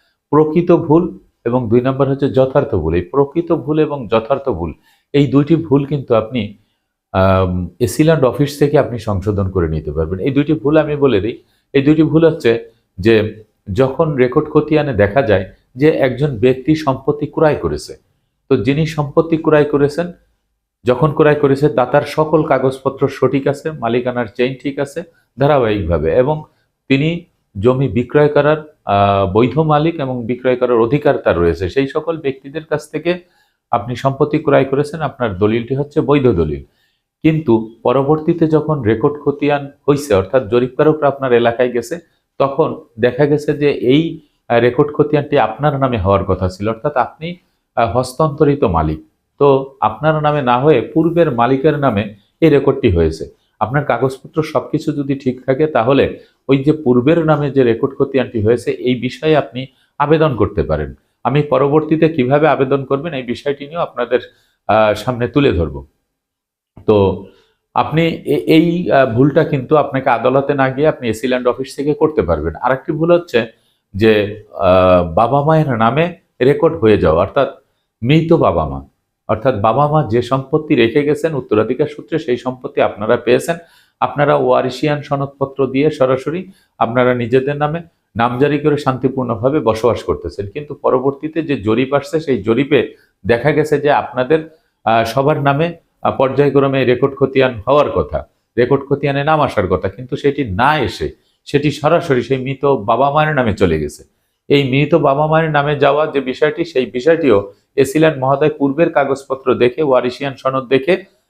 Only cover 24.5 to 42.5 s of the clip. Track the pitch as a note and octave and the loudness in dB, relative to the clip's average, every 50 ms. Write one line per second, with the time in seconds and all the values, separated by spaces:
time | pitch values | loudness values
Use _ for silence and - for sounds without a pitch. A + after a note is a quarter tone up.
24.5 | C3+ C3+ - D3 C#3 C#3+ C#3 C#3+ - E3 F3+ - _ _ _ _ _ - C3+ C#3+ | -4 -6 -8 -8 -6 -6 -6 -6 -8 -12 -14 -14 _ _ _ _ _ 0 0 2
25.5 | D3+ C#3 A#2+ G#2+ G#2 G#2 E2+ E2 E2+ D#2+ D2+ D#2+ F2+ B2 B2+ C#3+ D#3 D#3 D3+ - | 2 2 2 0 0 -2 -2 -2 -2 -2 0 0 2 2 2 0 -2 -4 -8 -12
26.5 | _ _ _ _ _ _ _ - C3+ C3+ D3 D#3 E3+ E3+ F3 _ _ _ _ _ | _ _ _ _ _ _ _ -2 0 0 0 0 -2 -4 -8 _ _ _ _ _
27.5 | - G2+ F#2 B2 B2+ C3 C#3 B2 F#2 A#2 B2 - - D3 D3 D3 C#3+ C#3+ C#3+ D3 | -8 -2 0 2 2 2 0 -2 0 -2 -2 0 2 2 2 4 4 2 2 2
28.5 | D#3 D#3 D#3 - - _ _ - G2+ G2+ G2+ G2+ G2+ G2 G2 F#2 F2+ G#2+ B2 C3 | 0 -2 -4 -10 -20 _ _ -2 0 2 2 2 2 2 0 2 2 2 2 2
29.5 | B2 D#3 D#3+ D#3 D3 D3 D3+ E3 E3 D#3+ C#3 C3 B2+ B2 A#2 A2 B2 A#2+ - C3 | 2 0 0 2 2 2 0 0 -2 -4 -6 -6 -6 -6 -6 -6 -6 -2 -2 -2
30.5 | B2+ B2 B2+ A#2+ A#2+ A2+ A2+ A#2 C#3+ D3 - D3+ C3 F#3 - A2+ F#2 E2+ E2+ E2+ | 0 0 0 2 2 2 2 2 2 2 2 2 0 2 2 0 2 2 2 0
31.5 | E2 D#2+ F#2+ F2+ - C3+ C#3 C3+ - D#3 D#3 E3 E3 D3+ D#3 C#3 C3 C3+ - C#3 | 0 0 -4 -4 -2 -2 -2 -2 -2 -4 -4 -4 -6 -4 -4 -6 -6 -6 -10 -14
32.5 | C#3 D#3+ D#3 - D#3 D3 - - - D3 - E3+ F3+ F3+ - _ _ _ _ _ | -12 -12 -8 -6 -8 -8 -6 -8 -10 -6 -4 -4 -4 -4 -6 _ _ _ _ _
33.5 | _ _ _ _ - A2+ G#2 A#2+ B2 A#2 - C3+ C3+ - D3+ D3 - D3+ D#3 C#3+ | _ _ _ _ -4 -4 -4 -6 -8 -4 -4 -4 -2 -2 -2 0 -2 -2 0 2
34.5 | C#3 C3+ C3+ C3+ C3+ C#3 C#3+ D3 - E3 D#3 C3 - - B2 A2+ F#2+ F2+ G#2+ G#2+ | 2 2 2 0 -2 -4 -4 -4 -6 -8 -8 -8 -6 -4 -4 -4 -2 0 0 0
35.5 | A2 A#2+ A#2 G#2+ C3+ C3+ C#3+ - - D#3+ B2+ A#2+ D3 C#3+ B2+ B2 A2 F2 D#2+ D2+ | 0 -2 -4 -4 -4 -6 -6 -4 -4 -2 0 0 2 2 2 2 2 0 0 -2
36.5 | D2 C#2 - - _ _ _ _ _ _ _ _ _ _ - D#3 D#3+ D#3 D#3+ - | -4 -8 -10 -16 _ _ _ _ _ _ _ _ _ _ 0 0 0 0 2 2
37.5 | A#2 A2+ A2+ A2 - _ - A#2 B2 C3+ C3+ C#3+ D#3 D#3 D#3 E3+ E3 - E3 D3+ | 2 2 0 -4 -10 _ -2 0 0 2 2 0 0 0 0 -2 -2 0 0 2
38.5 | D#3 D3+ - D#3 D3+ C#3+ A#2 G2+ A2+ A2 - C#3+ D3 - - C#3+ C#3 - D3 C#3+ | 2 0 0 0 -4 -2 0 0 0 0 0 -2 -2 -2 -4 -4 -4 -2 -2 -2
39.5 | C#3+ C#3+ C#3 C3+ - _ _ - D3 C#3 - - D3 - - - - C3 B2 G2 | -2 -2 -4 -8 -16 _ _ -2 -2 0 0 0 2 2 2 2 0 -2 0 0
40.5 | A#2 B2 B2+ B2 - - D3 D#3 D#3 D#3 D3 C#3 C3+ - C3+ C3 B2 A#2 A#2 A#2 | 0 0 0 0 0 0 2 2 2 2 0 -2 0 -2 0 2 2 2 4 2
41.5 | A#2+ - B2+ B2+ A#2 A#2+ A#2 - E3+ E3+ - _ _ _ _ _ _ - C#3 C3+ | 2 0 0 0 -2 -4 -4 -6 -8 -12 -12 _ _ _ _ _ _ -2 -2 0